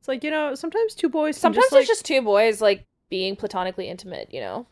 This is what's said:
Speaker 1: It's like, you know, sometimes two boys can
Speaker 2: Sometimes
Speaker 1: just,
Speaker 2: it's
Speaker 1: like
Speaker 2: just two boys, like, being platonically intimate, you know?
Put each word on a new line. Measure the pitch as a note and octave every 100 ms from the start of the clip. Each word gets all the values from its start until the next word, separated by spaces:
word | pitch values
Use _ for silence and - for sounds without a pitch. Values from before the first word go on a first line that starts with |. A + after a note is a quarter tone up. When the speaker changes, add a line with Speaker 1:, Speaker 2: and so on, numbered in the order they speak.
Speaker 1:
It's | -
like, | C4
you | D4
know, | D#4 D4+ C4+
sometimes | E4 G4+ A4+
two | - E4
boys | D#4 D4+ D4
can |
Speaker 2:
Sometimes | D#4+ D#4
Speaker 1:
just, | C5
Speaker 2:
it's | C#5
Speaker 1:
like | C5
Speaker 2:
just | A4
two | - C4+
boys, | A3+ G3+ A3+ G#3
like, | G#3+ G3 - _ _
being | F#3+ F#3 G3+
platonically | G#3 F#3+ F3+ F#3+ F#3
intimate, | F3+ F#3 - -
you | C3
know? | G2+ F#2+ A#3+